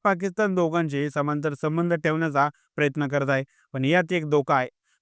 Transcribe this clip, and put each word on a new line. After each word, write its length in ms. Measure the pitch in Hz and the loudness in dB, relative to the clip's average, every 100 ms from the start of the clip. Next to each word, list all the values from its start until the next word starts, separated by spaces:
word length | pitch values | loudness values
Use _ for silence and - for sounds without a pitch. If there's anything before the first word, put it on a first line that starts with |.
पाकिस्तान 520 | 208 185 190 175 214 185 | 0 0 -2 0 0 2
दोघांचे 540 | 170 170 160 139 147 | 2 0 0 -2 -2
समांतर 440 | 151 143 147 151 | -2 -2 -2 -4
संबंध 400 | 143 156 165 170 | -4 -2 0 0
ठेवण्याचा 560 | 170 156 156 165 143 143 - _ - | 0 0 0 0 2 0 -2 _ -2
प्रयत्न 320 | 147 143 139 | -2 0 -2
करत 220 | 143 139 | -2 0
आहे. 140 | 135 135 _ _ | -2 -4 _ _
पण 120 | 135 131 | -4 2
यात 280 | 175 165 | 2 2
एक 160 | 180 151 | -2 0
धोका 260 | 147 135 139 | 0 2 0
आहे. 140 | 127 - _ _ | -2 -8 _ _